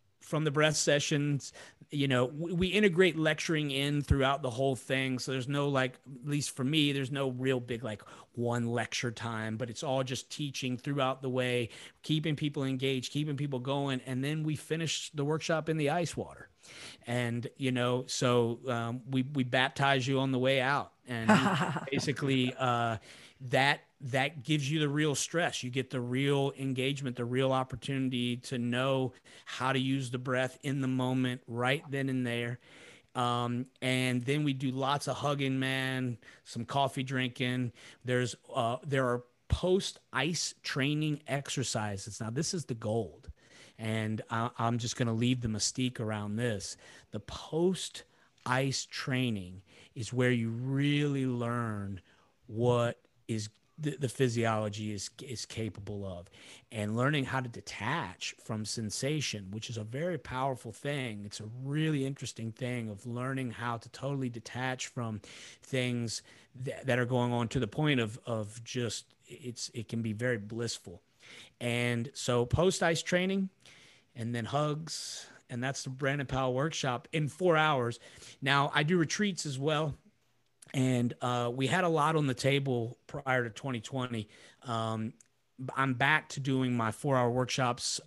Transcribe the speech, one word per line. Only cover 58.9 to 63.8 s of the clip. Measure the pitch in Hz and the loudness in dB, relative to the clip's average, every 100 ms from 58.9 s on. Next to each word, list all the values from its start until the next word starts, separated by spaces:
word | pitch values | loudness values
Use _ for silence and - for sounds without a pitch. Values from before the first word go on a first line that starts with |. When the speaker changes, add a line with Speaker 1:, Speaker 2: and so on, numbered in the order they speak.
| - 135 156 131 110 95 | -2 -2 -2 -2 -6 -8
Speaker 1:
which | 104 - | -10 -8
is | 113 | -8
a | |
very | 107 127 175 170 | -6 -6 -4 -4
powerful | - 127 135 127 117 | -6 -2 -2 -2 -8
thing. | 104 143 143 127 107 101 | -8 -4 -4 -4 -6 -10
It's | - | -10
a | 107 120 | -12 -10
really | 135 147 160 151 135 | -4 0 2 2 0
interesting | 139 120 - 113 | -4 -8 -6 -8
thing | 110 127 123 113 | -4 -4 -4 -4
of | 101 123 | -8 -8
learning | 120 127 135 127 | -4 -4 -2 -4
how | 107 120 | -4 -4
to | 117 | -4